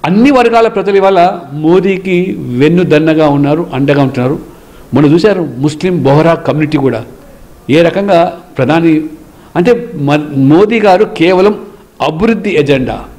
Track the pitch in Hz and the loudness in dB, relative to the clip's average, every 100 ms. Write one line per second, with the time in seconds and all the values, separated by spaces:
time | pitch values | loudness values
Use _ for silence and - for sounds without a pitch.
0 | 147 190 254 269 233 226 226 220 185 196 | 0 2 2 4 2 2 2 0 0 2
1 | 196 190 175 196 131 143 156 180 190 185 | 2 2 2 0 -10 -4 2 2 2 -2
2 | 185 175 185 202 131 123 147 175 180 151 | -2 -2 -2 -6 -6 0 2 2 2 0
3 | 160 156 156 143 143 151 170 131 143 143 | 0 0 0 0 0 -2 -4 -4 -2 0
4 | 135 127 127 156 - - - - - 123 | 0 -2 -4 -4 -10 -20 -20 -20 -4 0
5 | 147 165 214 190 156 120 147 151 185 175 | 2 4 2 0 -4 -4 -6 -4 -4 -2
6 | 131 143 160 160 - 143 151 147 135 113 | 2 2 2 0 -2 -2 -2 0 -2 -4
7 | 117 - - - - - - 147 165 170 | -10 -20 -20 -20 -20 -20 -2 2 2 0
8 | 202 175 170 - - - 127 165 165 156 | 0 2 0 -4 -14 -4 0 2 2 0
9 | 156 - - - - - 175 240 - 170 | -4 -14 -20 -20 -10 -2 0 0 -2 -6
10 | 139 151 147 139 135 156 208 226 202 185 | -2 -2 -2 0 2 4 2 2 2 2
11 | 208 - 165 185 202 214 - - - _ | 0 0 0 2 2 0 -10 -20 -20 _
12 | 131 156 220 220 196 156 143 135 123 104 | -6 -2 -2 -2 -2 -2 0 0 -2 -8
13 | - | -12